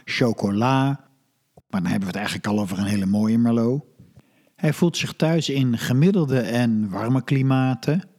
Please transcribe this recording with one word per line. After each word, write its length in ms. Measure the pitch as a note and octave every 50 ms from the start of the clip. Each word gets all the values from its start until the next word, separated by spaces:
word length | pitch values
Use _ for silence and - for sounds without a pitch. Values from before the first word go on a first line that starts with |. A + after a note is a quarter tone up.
| -
chocola. 1040 | - - - C3 A#2 G#2 - - G2+ G2+ G#2 A#2+ B2+ C3+ C3+ C3+ C#3 C#3 - - _ _ _ _ _ _ _ _ _ _ - _ -
Maar 120 | - F#2+
dan 100 | E2+ F2+
hebben 100 | - G2+
we 60 | F#2+
het 100 | F#2 F2+
eigenlijk 300 | G2 F2+ F#2 - G2 -
al 140 | G#2 G#2 G#2
over 180 | G#2 F2+ F#2+ F2+
een 60 | G2
hele 220 | G2 G#2 G2+ F#2+
mooie 320 | F#2+ G2+ G#2 G#2+ A2 A2+ A#2
Merlot. 460 | A#2 A#2 A#2 A#2 A2+ A#2 C3 D3 - _ _ - - - _ - _ _ _ _ _ _ _
Hij 160 | - - D3+
voelt 240 | D3 - F3+ E3+ -
zich 160 | - - -
thuis 360 | - - E3 D#3 E3 E3 - -
in 300 | C3+ C#3 C3 B2 A#2 A2+
gemiddelde 600 | - - B2 C3 D#3 F#3+ G3+ F#3+ D#3 C3+ C3+ B2+
en 500 | A2+ F#2+ A#2 A#2+ B2 A#2 A2 G#2+ G#2+ G2
warme 340 | F#2 G2+ A2 A#2 B2+ C3 C3
klimaten. 760 | - C#3+ C3+ C3 C3+ C3+ C3 C3 C3 B2+ - - - D3+ F#3+ - - _